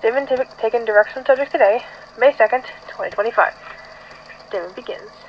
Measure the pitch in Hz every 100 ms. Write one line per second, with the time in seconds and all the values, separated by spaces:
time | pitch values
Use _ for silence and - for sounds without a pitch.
0 | 226 247 277 254 262 - 220 240 226 208
1 | 214 - 254 262 277 330 214 220 - -
2 | - - 247 285 220 247 247 - - -
3 | 190 - 214 233 180 - - - - -
4 | - - - - - 202 175 190 240 -
5 | 208 -